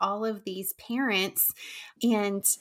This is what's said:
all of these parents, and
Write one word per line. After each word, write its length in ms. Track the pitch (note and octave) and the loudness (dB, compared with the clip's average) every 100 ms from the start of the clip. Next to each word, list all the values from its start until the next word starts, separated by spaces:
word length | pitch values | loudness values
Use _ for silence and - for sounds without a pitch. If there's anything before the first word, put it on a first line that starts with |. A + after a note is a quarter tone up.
all 240 | G3 G#3 | -2 0
of 200 | A3 G#3 | -2 -4
these 280 | G3 F#3 F#3+ | -6 -8 -8
parents, 800 | - - A#3 C4+ G3 F#3+ - - - - - - - | -10 -4 -2 2 2 2 0 0 -2 -10 -16 -16 0
and 400 | A#3 G#3+ G3+ G3 - - | 4 4 2 0 0 -2